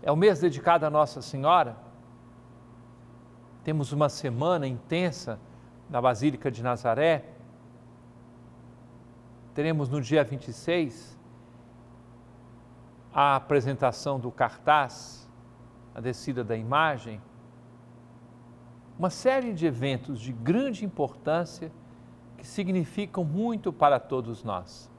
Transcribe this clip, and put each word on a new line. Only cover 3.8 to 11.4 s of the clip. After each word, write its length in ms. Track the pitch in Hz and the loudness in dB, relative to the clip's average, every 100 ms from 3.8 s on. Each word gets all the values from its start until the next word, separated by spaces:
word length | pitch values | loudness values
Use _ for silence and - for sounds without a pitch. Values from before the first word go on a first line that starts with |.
| 139 | -2
uma 160 | 143 147 | 0 0
semana 580 | - 143 117 156 175 135 | 0 -6 -2 0 0 -2
intensa 720 | 120 - 160 180 135 - 110 - - - - - | -6 -4 -2 -2 -4 -10 -12 -14 -20 -20 -20 -6
na 120 | 127 | 0
Basílica 480 | 127 117 143 127 139 | 2 2 0 0 -6
de 140 | 113 | -4
Nazaré. 640 | 123 120 123 113 160 151 - - - - - - - - - - - - - - - - - - - - - - - | -4 -2 0 2 4 2 -2 -20 -20 -20 -20 -20 -20 -20 -20 -20 -20 -20 -20 -20 -20 -20 -20 -20 -20 -20 -20 -20 -14
Teremos 360 | - 151 160 135 | -4 -2 0 -2
no 100 | 147 | -4
dia 240 | 120 151 | 2 2
vinte 240 | 139 135 - | 2 -4 -10
e 60 | |
seis 680 | 113 - 175 151 - - - - - | -10 -2 0 0 -6 -20 -20 -20 -20